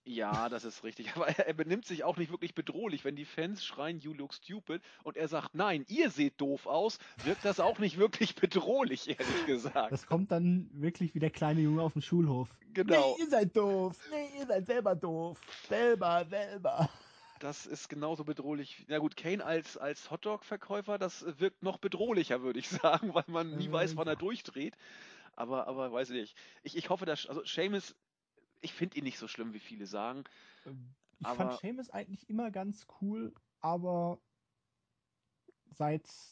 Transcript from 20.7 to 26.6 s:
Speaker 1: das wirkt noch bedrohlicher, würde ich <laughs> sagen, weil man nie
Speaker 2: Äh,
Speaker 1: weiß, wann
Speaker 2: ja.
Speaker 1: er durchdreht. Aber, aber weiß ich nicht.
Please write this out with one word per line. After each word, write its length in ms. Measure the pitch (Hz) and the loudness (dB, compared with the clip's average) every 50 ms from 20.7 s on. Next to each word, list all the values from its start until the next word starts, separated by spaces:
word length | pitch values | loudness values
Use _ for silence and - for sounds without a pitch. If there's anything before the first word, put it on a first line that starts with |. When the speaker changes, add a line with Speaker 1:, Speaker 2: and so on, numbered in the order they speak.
| 202 208 202 208 208 196 | -4 -4 -2 -2 -2 -2
Speaker 1:
das 260 | 190 180 - - - 170 151 135 | -2 -2 -4 -6 -8 -8 0 2
wirkt 220 | 180 196 - _ 180 | 2 2 2 _ -2
noch 140 | 190 185 - | -4 -2 -2
bedrohlicher, 640 | - 196 185 175 208 240 226 185 156 - 123 127 | -2 -2 0 0 2 4 4 4 4 4 2 2
würde 180 | 127 131 117 127 | 2 0 -2 -2
ich 100 | 127 - | -2 -4
<laughs> 0 | |
sagen, 440 | 185 151 - 165 156 160 - 202 170 | 0 4 6 6 6 6 4 2 2
weil 120 | 165 160 - | 2 2 2
man 280 | 165 170 170 160 151 151 | 0 -2 -2 -2 -2 -4
nie 140 | - 151 | -2 0
Speaker 2:
Äh, 0 | |
Speaker 1:
weiß, 240 | 156 160 180 180 160 | 2 2 2 2 0
wann 120 | 156 160 156 | 0 0 0
Speaker 2:
ja. 0 | |
Speaker 1:
er 80 | 151 | 0
durchdreht. 600 | 151 165 196 240 - - - - 135 143 208 - - - - - - - - - - - - _ - | 0 -2 -2 -4 -4 -8 -10 -8 -8 -6 -8 -8 -12 -18 -20 -20 -20 -20 -20 -20 -20 -20 -14 _ -8
Aber, 300 | 120 117 131 131 - - | -6 -2 -2 -2 -2 -2
aber 260 | 131 131 131 127 117 | -4 -4 -4 -2 -2
weiß 180 | 123 135 123 | -2 -2 -2
ich 100 | 123 123 | -2 -4
nicht. 160 | 107 104 - - - - - - | -6 -6 -10 -18 -20 -20 -18 -16